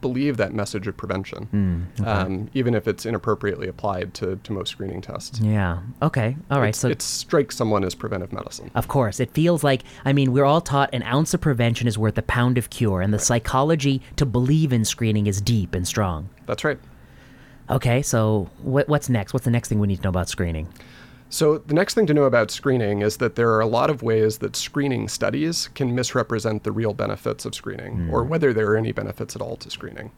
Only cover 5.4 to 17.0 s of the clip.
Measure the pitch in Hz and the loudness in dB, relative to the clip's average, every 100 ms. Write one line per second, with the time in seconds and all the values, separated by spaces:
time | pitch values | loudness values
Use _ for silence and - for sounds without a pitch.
5.4 | 107 107 95 85 98 131 151 139 110 139 | 0 2 2 -2 -6 -2 -2 0 -2 -4
6.4 | - 139 110 110 131 156 - - - 165 | -4 0 0 2 0 -2 -4 -6 0 2
7.4 | 139 - 117 107 95 - - 98 90 - | 2 -2 0 2 0 -4 -6 -6 -6 -8
8.4 | - - - - - 139 117 - 127 - | -10 -14 -6 -4 0 0 0 0 -2 2
9.4 | 165 170 143 135 - - 135 139 135 127 | 2 4 2 0 -2 -6 2 4 4 4
10.4 | 139 156 170 139 139 123 117 127 156 175 | 6 4 2 2 2 -2 0 0 2 0
11.4 | 160 123 117 117 120 104 107 104 - 120 | 0 2 2 2 0 2 0 0 -2 2
12.4 | 123 127 113 - 113 92 95 104 - 120 | 2 2 -2 0 0 2 2 0 2 0
13.4 | - 127 147 165 139 135 - - 143 113 | 0 0 2 2 2 0 -4 0 2 2
14.4 | 127 156 156 120 107 - 113 107 104 98 | 4 4 4 2 2 0 0 2 2 0
15.4 | 101 117 90 92 87 - 101 80 95 - | 2 2 2 -2 -2 0 0 -2 -8 -14
16.4 | - - 156 135 - - | -8 -4 -2 -4 -8 -20